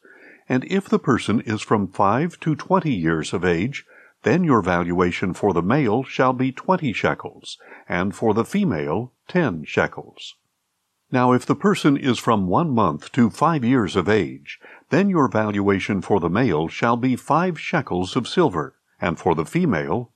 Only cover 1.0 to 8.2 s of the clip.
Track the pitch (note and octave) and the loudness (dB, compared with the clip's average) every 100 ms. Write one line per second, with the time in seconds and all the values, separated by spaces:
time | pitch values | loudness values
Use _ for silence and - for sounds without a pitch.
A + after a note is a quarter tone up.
1 | - A#2 - G#2+ - A2 - A2+ F#2+ - | 2 0 0 -2 -2 -4 0 -2 0 0
2 | G2 A#2 F3 - E3 D3+ - F#3 D#3+ G#2+ | 2 2 -2 -4 -4 -4 0 0 0 0
3 | D#2+ E2 - G2 F2+ E2+ A2+ C#3+ - - | 0 0 -2 -2 0 0 -2 -6 -16 -20
4 | - _ G#2+ D#3+ E3+ A#2 F#2 F2 F2 F2 | -20 _ 0 2 4 2 4 0 0 0
5 | F2+ - G2 - G2+ F2 F#2 C#3+ B2 A2+ | 0 0 -4 -2 0 0 0 0 0 -2
6 | C3 - C3 B2+ C3 - - F#3 C#3 F#2+ | -2 0 0 0 -2 -4 -2 -2 -2 -2
7 | F2 D2 - - - - - - - F2+ | -2 -2 -8 -16 -18 -18 -20 -20 -6 -4
8 | G2 F2+ | -2 -2